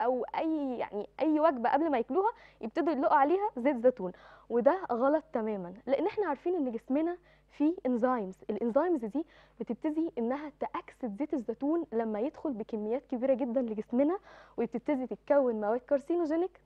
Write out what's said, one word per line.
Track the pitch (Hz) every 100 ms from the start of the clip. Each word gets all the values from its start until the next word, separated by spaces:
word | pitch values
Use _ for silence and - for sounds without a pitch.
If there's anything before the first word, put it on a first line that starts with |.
أو | 226 254 - -
أي، | 320 320 277 233
يعني، | - 208 202 -
أي | 311 302
وجبة | 320 262 226
قبل | 285 320
ما | 262
ياكلوها | - 262 403 494 - _
يبتدوا | 226 311 320
يدلقوا | 277 311 302
عليها | 277 370 415 254
زيت | 240 254
زيتون، | 220 - 180 - - - -
وده | 233 233 370 359
غلط | 240 269 311 -
تمامًا، | 247 220 208 175 190 -
لأن | 277 339
إحنا | 427 370
عارفين | 277 339 370
إن | 262
جسمنا | 226 - 269 330 349 - _ _
فيه | - 294 359 262
enzymes. | 247 247 254 190 190 -
الانزيمز | 214 233 226 349 320 220
دي | 269 339 - - -
بتبتدي | 233 233 311 302 330 -
إنها | 233 277 302 -
تأكسد | - 311 - - 247 196
زيت | 302
الزيتون | 302 220 226 277 339 320
لما | 220 226 208
يدخل | 262 - 320
بكميات | 220 220 220 214 240 -
كبيرة | 247 269
جدًا | 247 262 233
لجسمنا، | 240 214 - 240 285 381 - - - -
وبتبتدي | 240 233 - 285 254
تتكون | 202 - 285 254 214
مواد | 208 240
كارسينوجينيك | - 285 - 339 320 330 370 -